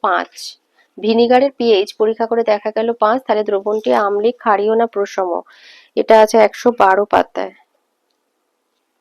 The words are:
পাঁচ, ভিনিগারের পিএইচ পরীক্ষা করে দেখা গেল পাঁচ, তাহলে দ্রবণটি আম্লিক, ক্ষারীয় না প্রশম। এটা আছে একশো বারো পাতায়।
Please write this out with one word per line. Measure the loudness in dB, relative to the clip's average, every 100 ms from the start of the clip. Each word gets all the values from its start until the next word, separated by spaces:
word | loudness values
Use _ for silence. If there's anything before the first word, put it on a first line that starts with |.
পাঁচ, | -2 -2 -4 -12 -20 -20 _ _ _ -6
ভিনিগারের | -2 2 2 2 0
পিএইচ | 0 0 2 0
পরীক্ষা | -2 -2 -2 -4
করে | -2
দেখা | -2 -2 -4
গেল | -4 -4
পাঁচ, | -2 0 0 -2
তাহলে | -2
দ্রবণটি | -2 -4 -2 -4 -2
আম্লিক, | 0 0 -2 -2 -2
ক্ষারীয় | -2 0 0 0
না | -2
প্রশম। | -4 -6 -6 -6 -6 -8 _ -20 -20 _ -4
এটা | 4 4
আছে | 6 4
একশো | 2 0 -2
বারো | 2 2 2 2
পাতায়। | 0 -2 -6 -12 -12 _ _ _ _ _ _ _ _ _ _ _ _ _ _